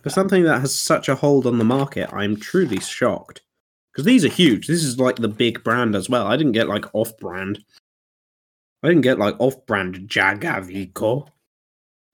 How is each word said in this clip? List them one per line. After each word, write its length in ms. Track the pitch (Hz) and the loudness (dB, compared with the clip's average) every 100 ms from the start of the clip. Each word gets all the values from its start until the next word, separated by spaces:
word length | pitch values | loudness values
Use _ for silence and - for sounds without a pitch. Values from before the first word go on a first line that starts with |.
For 60 | 147 | -2
something 340 | 190 190 190 | -2 2 4
that 180 | 165 127 | 4 2
has 120 | 135 | 0
such 360 | - - 160 - | -4 0 0 0
a 60 | 131 | 0
hold 300 | 147 143 123 | 4 4 4
on 120 | 117 | 2
the 80 | 110 | 2
market, 440 | 135 135 - - | 2 -2 -4 -6
I'm 240 | - 104 104 | -4 -4 -4
truly 420 | - 185 160 98 | -2 0 0 -2
shocked. 640 | - - 120 92 - - _ _ _ _ _ - | -6 -2 -2 -2 -10 -20 _ _ _ _ _ -4
'Cause 100 | 165 | 4
these 180 | 254 | 4
are 60 | 135 | 4
huge. 380 | - 170 104 - | 4 4 2 0
This 160 | 170 | -2
is, 160 | 151 123 | -2 0
like, 180 | 127 123 | -2 0
the 100 | 113 | -4
big 360 | 104 117 - | 0 -2 0
brand 320 | - 120 120 104 | -2 0 0 -2
as 140 | 92 | -2
well. 180 | 123 101 | -2 0
I 100 | 131 | 0
didn't 160 | 151 | 2
get, 160 | 110 95 | 0 0
like, 160 | 104 - | -2 -4
off-brand. 720 | 107 113 - 92 90 95 107 _ _ _ _ _ _ _ _ _ _ _ _ | -4 -4 -6 -12 -8 -8 -8 _ _ _ _ _ _ _ _ _ _ _ _
I 40 | 151 | 2
didn't 140 | 170 | 4
get, 180 | 127 82 | 4 2
like, 160 | 104 - | 0 0
off-brand 680 | 131 - - 104 90 92 98 | -2 -2 -4 -4 -4 -10 -6
Jagavico. 1200 | 107 95 101 170 101 92 98 90 - 110 135 - _ _ _ _ _ _ _ _ | 0 0 -2 -6 -6 -8 -10 -10 -4 -2 -2 -6 _ _ _ _ _ _ _ _